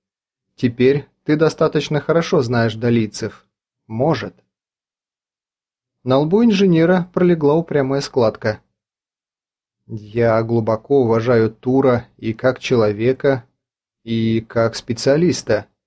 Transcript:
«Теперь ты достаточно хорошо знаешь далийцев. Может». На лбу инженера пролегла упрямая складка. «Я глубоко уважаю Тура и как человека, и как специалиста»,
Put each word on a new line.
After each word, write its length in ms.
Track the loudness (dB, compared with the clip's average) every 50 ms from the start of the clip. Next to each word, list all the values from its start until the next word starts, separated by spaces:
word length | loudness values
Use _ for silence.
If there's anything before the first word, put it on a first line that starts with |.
| _ _ _ _ _ _ _ _ _ _ _
«Теперь 520 | -4 -4 -2 0 2 2 2 2 2 -2 -10 _ _ _
ты 120 | -2 0
достаточно 640 | 2 2 0 0 0 -2 0 0 -2 -4 -2 -4 -4
хорошо 420 | -2 -2 -2 -2 -2 0 0 0 0
знаешь 320 | 0 0 0 0 0 -2
далийцев. 720 | -2 -2 0 0 0 0 -2 -6 -8 -10 -10 -12 -14 _ _ _ _ _ _ _ _ _
Может». 480 | -12 -6 -4 -2 -2 -2 -2 -4 -10 -14 _ _ _ _ _ _ _ _ _ _ _ _ _ _ _ _ _ _ _ _ _ _ _ _ _ _ _ _ _ _ _ _ _ -4
На 160 | -2 0 0
лбу 260 | 2 2 2 2 4
инженера 640 | 4 2 2 2 2 4 4 4 2 2 0 -2 -2 -2
пролегла 420 | 0 2 2 2 2 2 2 2
упрямая 460 | 0 -2 -2 -2 -2 -2 -2 -2 -4
складка. 600 | -6 -4 -2 0 0 0 0 -2 -4 -6 -6 -6 _ _ _ _ _ _ _ _ _ _ _ _ _ _ _ _ _ _ _ _ _ _ _ _ _
«Я 560 | -16 -16 -16 -14 -8 -4 0 0 2 2 0 0
глубоко 600 | 0 -2 -2 0 -2 -4 -4 -2 0 2 2 2
уважаю 480 | 2 0 0 0 2 2 2 2 0
Тура 560 | -2 _ -4 0 0 2 2 2 2 0 -2 -8 _
и 160 | _ -8 -8 -6
как 260 | -2 -2 -2 -2 -2
человека, 840 | -4 -2 0 2 2 0 0 -2 -2 -2 -2 0 0 0 0 -2 -4 _ _ _ _ _ _ _ _ _ _ _ -10
и 380 | -6 -4 -2 0 0 0 -2
как 360 | -4 -4 -2 -2 -2 -2 -2
специалиста», 920 | -6 -8 -8 -8 -4 0 0 2 2 2 0 0 -2 -2 -2 -4 -4 -4 -8 _ _ _